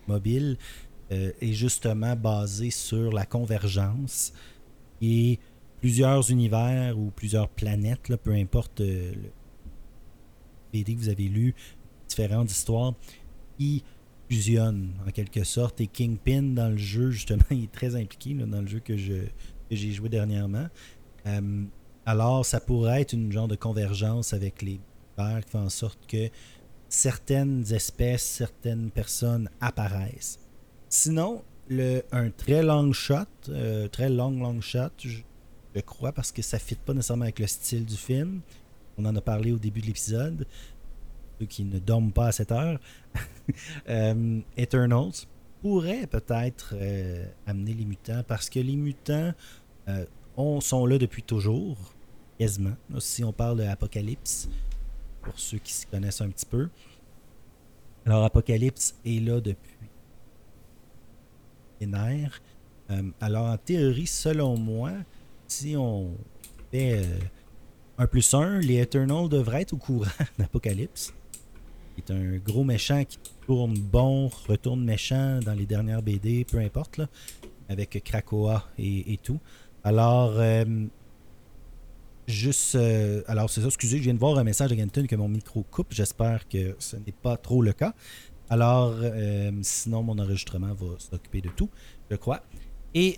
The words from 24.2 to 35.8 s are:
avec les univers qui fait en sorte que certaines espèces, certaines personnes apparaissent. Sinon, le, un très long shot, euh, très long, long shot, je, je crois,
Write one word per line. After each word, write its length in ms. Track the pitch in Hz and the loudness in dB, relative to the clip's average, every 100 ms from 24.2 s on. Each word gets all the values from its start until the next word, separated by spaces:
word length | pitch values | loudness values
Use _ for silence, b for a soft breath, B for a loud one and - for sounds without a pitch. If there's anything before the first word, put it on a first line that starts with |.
| 113 | -2
avec 280 | 101 98 - | -2 -2 -4
les 200 | 98 98 - - - - | -8 -8 -12 -20 -12 -4
univers 280 | 104 110 - | -2 -2 -2
qui 60 | |
fait 60 | 107 | -2
en 120 | 98 | -2
sorte 360 | - 120 - - | -2 -6 -8 -6
que 240 | 110 113 B B B - - - | -2 -2 B B B -20 -20 -4
certaines 760 | - 131 - - 135 139 131 107 | 2 2 2 2 2 4 2 0
espèces, 520 | 110 - - 120 123 | 0 0 0 2 2
certaines 680 | - - 117 - 117 113 113 | -2 -4 -6 -4 -4 -2 -2
personnes 580 | - 101 - 120 117 107 - | -2 -4 0 2 2 -2 -4
apparaissent. 800 | 120 - 101 95 95 - - - - - - - - | -4 0 -2 0 -4 -6 -10 -12 -16 -20 -20 -20 -2
Sinon, 540 | - 156 160 185 233 - - - | 2 4 2 0 -4 -12 -18 -4
le, 320 | 131 127 127 - | 0 2 0 0
un 180 | 123 117 | 0 0
très 340 | - - 151 | 0 2 4
long 280 | 156 147 143 | 6 6 4
shot, 240 | 131 - 143 202 - 139 | 4 2 0 0 -10 -8
euh, 400 | 143 113 107 104 | -4 -2 -2 -2
très 220 | - 135 | 0 0
long, 220 | 123 131 | 2 0
long 280 | 127 123 120 | 0 -2 -4
shot, 320 | - 123 139 - | -2 -2 -2 -6
je, 220 | 127 113 - - - - - | -10 -10 -12 -20 -20 -20 -10
je 60 | |
crois, 320 | 101 | -8